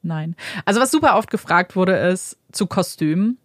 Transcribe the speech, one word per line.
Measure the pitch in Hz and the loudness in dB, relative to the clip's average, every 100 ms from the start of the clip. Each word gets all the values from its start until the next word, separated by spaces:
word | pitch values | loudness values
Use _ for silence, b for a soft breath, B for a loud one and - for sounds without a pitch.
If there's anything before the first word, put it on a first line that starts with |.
Nein. | 170 160 160 165 B 196 - | -6 -6 -6 -10 B -4 0
Also | 208 | 2
was | 269 | 2
super | 320 294 202 | 4 4 2
oft | 220 | 0
gefragt | 220 - 175 180 190 | -6 2 2 2 0
wurde, | 185 180 | 2 2
ist | 170 185 - - _ | 2 -2 -6 -18 _
zu | - 190 | -6 -2
Kostümen. | - 175 - 156 165 208 254 | -2 -4 -2 -2 0 0 -4